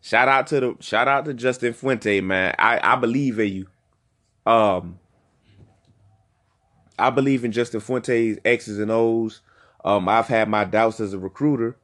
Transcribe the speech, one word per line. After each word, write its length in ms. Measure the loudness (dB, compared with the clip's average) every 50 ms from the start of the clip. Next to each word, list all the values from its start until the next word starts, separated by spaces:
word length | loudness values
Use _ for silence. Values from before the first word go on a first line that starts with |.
Shout 260 | _ -2 0 2 4 4
out 200 | 4 2 0 0
to 120 | -2 -2
the, 160 | -2 -2 -4 -6
shout 280 | -10 -4 0 0 2 2
out 180 | 2 0 -2
to 80 | -4 -10
Justin 400 | -4 -2 -4 -2 -2 -4 -4 -4
Fuente, 480 | -4 -4 -2 -2 -2 0 0 0 0
man. 320 | 0 0 0 0 0 0 0 2
I, 200 | 2 2 2 2 2
I 120 | 2 2
believe 440 | 2 0 -2 -2 -2 -2 -2 -2 -2
in 120 | -2 -2
you. 160 | -2 -6 -10 -14 _ _ _ _ _ _ _ _ _ _ _ _ _ _ _
Um, 540 | 2 2 4 4 2 0 -2 -4 -10 -18 -18 _ _ _ _ _ _ _ _ _ _ _ _ -20 _ _ _ _ _ _ _ _ _ _ _ _ _ _ _ _ _ _ _ _ _ _ _ _ _ _ -2
I 100 | -2 0
believe 340 | 2 2 2 2 0 0 -2
in 80 | -4
Justin 280 | -2 -2 -2 -2 -4 -8
Fuente's 580 | -6 -4 -6 -4 -2 0 0 0 2 0 -2 -2 _
X's 320 | 0 0 0 -2 -8 -6 -6
and 140 | -4 -2
O's. 500 | 0 2 2 2 2 0 -2 -4 -6 -12 _ _ _ _ _ _ _ _ -2
Um, 240 | 0 0 2 2 4
I've 200 | 2 2 2 2
had 200 | 2 0 2 2
my 160 | 0 0 -2
doubts 380 | 0 2 2 2 2 0 -2
as 120 | -8 -6 -6
a 60 | -8
recruiter 580 | -10 -10 -8 -2 -2 0 0 0 -2 -6 -6 _